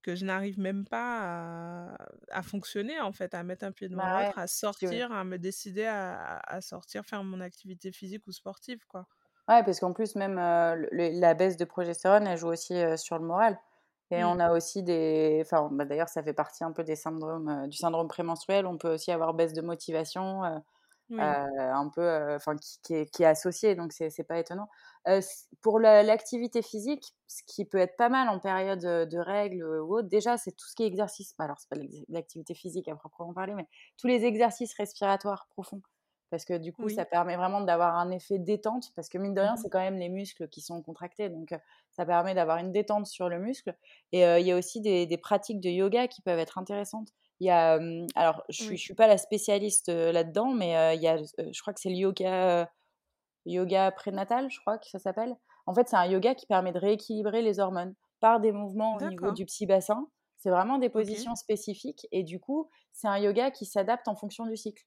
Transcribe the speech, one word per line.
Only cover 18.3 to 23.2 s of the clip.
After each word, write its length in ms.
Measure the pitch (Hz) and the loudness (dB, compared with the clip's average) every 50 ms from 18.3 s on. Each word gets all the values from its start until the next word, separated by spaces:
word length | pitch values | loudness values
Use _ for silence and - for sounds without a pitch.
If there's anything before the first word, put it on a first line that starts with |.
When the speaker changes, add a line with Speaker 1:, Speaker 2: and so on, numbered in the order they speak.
| 170 160 - - 196 202 196 | -4 -6 -4 0 0 0 0
Speaker 2:
On 120 | 185 175 156 | 0 -4 -4
peut 160 | - 170 160 | -2 -2 -2
aussi 160 | 156 - - 175 | -2 -2 -4 -2
avoir 220 | 165 160 160 160 | 2 2 2 4
baisse 180 | 165 170 165 160 | 4 2 2 2
de 60 | 160 160 | -2 -4
motivation, 840 | 170 170 165 - - 160 160 160 156 - 185 190 190 190 190 190 | -4 -6 -6 -6 -2 -2 -2 -2 -2 -4 -6 -4 -4 -4 -2 -2
heu, 160 | 175 160 156 156 _ _ _ _ _ _ _ _ _ 233 | -2 -2 -4 -8 _ _ _ _ _ _ _ _ _ -4
Speaker 1:
Oui. 240 | 220 151 151 147 143 139 139 139 135 | -2 0 0 0 0 -2 -2 -2 -2
Speaker 2:
heu, 20 | |
un 280 | 131 127 131 139 143 147 | -2 0 0 0 -2 -2
peu, 120 | 147 165 170 | -2 0 0
heu, 320 | 175 165 156 151 147 147 | 2 2 0 0 -2 -4
enfin 200 | 147 - - 151 | -4 -2 -4 -4
qui, 220 | 147 - - - - _ | -4 -6 -14 -20 -18 _
qui 120 | - 165 | -4 -2
est, 120 | 156 156 151 - | -2 -2 -4 0
qui 100 | - | 6